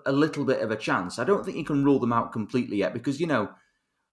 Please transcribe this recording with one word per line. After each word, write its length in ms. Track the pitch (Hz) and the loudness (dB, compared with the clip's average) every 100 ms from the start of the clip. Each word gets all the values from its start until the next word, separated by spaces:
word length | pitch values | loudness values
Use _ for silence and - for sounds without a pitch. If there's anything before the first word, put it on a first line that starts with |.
| - | 0
a 60 | |
little 320 | 139 151 147 | 2 2 2
bit 160 | 131 127 | 0 0
of 100 | 110 | 0
a 60 | 110 | -4
chance. 420 | - 127 90 - | -2 -2 -2 -2
I 60 | |
don't 200 | 117 202 | 0 0
think 120 | - - | 0 -8
you 80 | |
can 200 | 156 143 | -2 2
rule 140 | 139 135 | 4 4
them 140 | 117 | 2
out 200 | 117 - | 0 -2
completely 440 | 113 104 127 120 101 | -4 -4 -2 -2 0
yet 160 | 95 | 0
because, 280 | 120 143 139 | -2 -4 -2
you 60 | 170 | 0
know, 240 | 127 104 - _ _ _ _ _ | 0 -2 -8 _ _ _ _ _